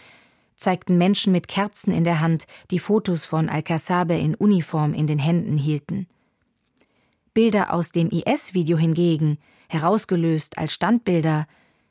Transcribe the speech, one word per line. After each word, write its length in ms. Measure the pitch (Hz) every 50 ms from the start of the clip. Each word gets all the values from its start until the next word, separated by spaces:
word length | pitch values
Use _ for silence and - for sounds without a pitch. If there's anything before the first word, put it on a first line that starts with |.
| - - - - _ _ _ _ _ _ _
zeigten 460 | - - 202 185 175 - - 180 175
Menschen 320 | 175 185 202 - - 202
mit 160 | 185 175 - -
Kerzen 440 | - 196 202 208 - - - 202
in 120 | 180 170 165
der 160 | 170 170 156
Hand, 260 | 160 165 165 156 - - - - - -
die 80 | 185 170
Fotos 480 | - - 208 220 - 196 175 156 -
von 240 | - - 160 160 -
Al-Kasabe 640 | 151 156 147 - 170 156 - - 185 175 180 165 170
in 220 | 151 - 156 -
Uniform 580 | - 196 208 202 180 151 - - 156 151 147 -
in 140 | - 156 147
den 100 | 151 147
Händen 400 | 139 160 175 170 - - 147 151
hielten. 480 | 139 156 151 143 - - 170 196 185 - _ _ _ _ _ _ _ _ _ _ _ _ _ _ _ _ _ _ _ _ _ _ _ _ _
Bilder 400 | 220 226 233 208 202 - - -
aus 180 | 170 165 -
dem 200 | - 170 165 160
I-S-Video 640 | - 170 - - 262 285 - - - 185 165 147 170 156
hingegen, 640 | 165 165 160 165 175 170 165 151 160 151 151 - _ _ _ _ _ -
herausgelöst 920 | - 160 156 170 208 220 - - 185 170 165 165 160 156 - - - -
als 120 | 160 151
Standbilder, 760 | - - 175 185 233 240 - - 180 165 156 160 156 151 151 - _ _ _ _ _ _ _ _